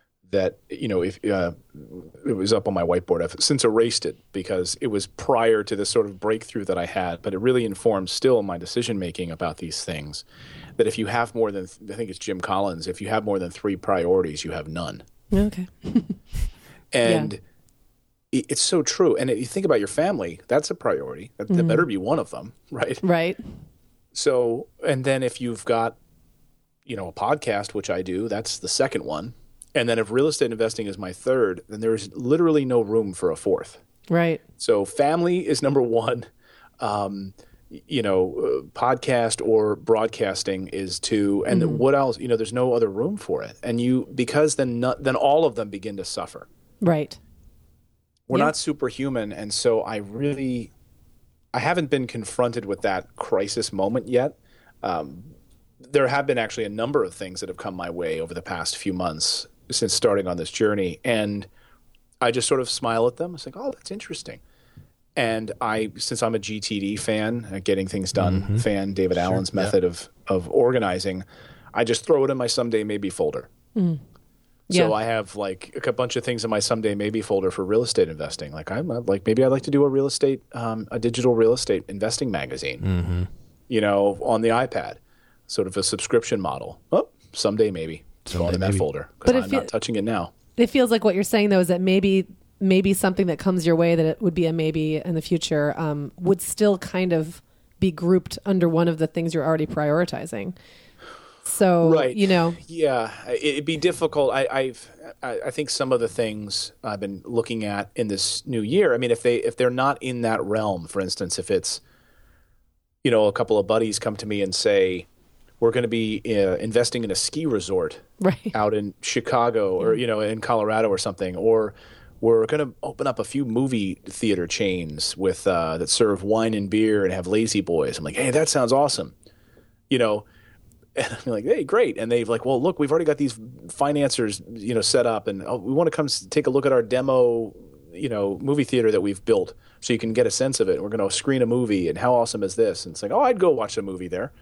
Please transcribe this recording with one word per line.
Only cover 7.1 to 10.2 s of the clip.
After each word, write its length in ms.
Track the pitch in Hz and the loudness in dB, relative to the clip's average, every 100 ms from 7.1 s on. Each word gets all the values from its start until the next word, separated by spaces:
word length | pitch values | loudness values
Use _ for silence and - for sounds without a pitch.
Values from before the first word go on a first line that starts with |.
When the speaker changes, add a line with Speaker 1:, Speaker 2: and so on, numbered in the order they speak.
| 85 | -4
Speaker 1:
but 100 | 104 | -6
it 60 | 95 | 0
really 260 | 120 127 | 2 2
informs 480 | 113 92 117 98 92 | 0 0 0 0 -2
still 300 | - 131 120 | 0 4 4
my 160 | 101 87 | 2 -6
decision-making 720 | 87 120 117 101 87 82 85 | -4 -4 -2 -4 -4 -6 -8
about 260 | 80 85 - | -4 -6 -6
these 280 | 82 - - | -10 -8 -8
things, 400 | 78 73 - | -8 -10 -14